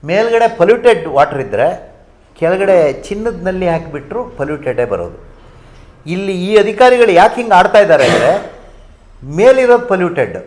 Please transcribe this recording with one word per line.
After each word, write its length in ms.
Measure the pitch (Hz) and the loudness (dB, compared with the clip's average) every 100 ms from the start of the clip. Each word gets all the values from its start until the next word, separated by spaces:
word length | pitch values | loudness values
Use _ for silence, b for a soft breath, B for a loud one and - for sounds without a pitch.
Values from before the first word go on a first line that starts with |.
ಮೇಲ್ಗಡೆ 440 | 143 190 233 226 226 226 | -2 -2 0 0 0 0
ಪೊಲ್ಯೂಟೆಡ್ 460 | 175 233 240 214 160 139 | 2 4 4 2 0 0
ವಾಟರ್ 260 | 147 139 | 0 -2
ಇದ್ದರೆ 220 | 117 101 143 185 - - _ _ _ _ | -6 -2 -2 -4 -16 -20 _ _ _ _
ಕೆಳಗಡೆ 380 | 165 185 196 185 151 139 - | -4 -2 2 2 2 -2 -10
ಚಿನ್ನದ 320 | 202 226 185 180 | -8 -8 -6 -6
ನಲ್ಲಿ 180 | 185 180 | -4 -4
ಹಾಕಿಬಿಟ್ರು 480 | 165 160 143 139 214 247 - | -4 -6 -14 -10 -10 -12 -10
ಪೊಲ್ಯೂಟೆಡೇ 480 | 143 151 127 117 117 | -8 -6 -6 -4 -4
ಬರೋದು. 260 | 98 85 85 - - b b b b b _ 151 | -4 -8 -14 -20 -20 b b b b b _ -10
ಇಲ್ಲಿ 200 | 180 196 185 180 | -8 -6 -6 0
ಈ 20 | 214 | 0
ಅಧಿಕಾರಿಗಳು 500 | 202 208 254 247 233 170 | 0 2 2 4 4 4
ಯಾಕೆ 160 | 208 - | 2 0
ಹಿಂಗೆ 160 | 233 185 | 2 2
ಆಡ್ತಾ 200 | 190 214 | 4 4
ಇದ್ದಾರೆ 220 | 190 151 131 | 4 4 2
ಅಂದರೆ, 220 | 170 127 190 - - - - - _ _ - 131 156 | 2 0 -2 -4 -20 -20 -20 -20 _ _ -20 -12 2
ಮೇಲಿರೋದು 480 | 233 262 247 240 240 | 4 4 4 2 2
ಪೊಲ್ಯೂಟೆಡ್ 440 | 190 175 165 120 - | -2 -2 -2 -4 -6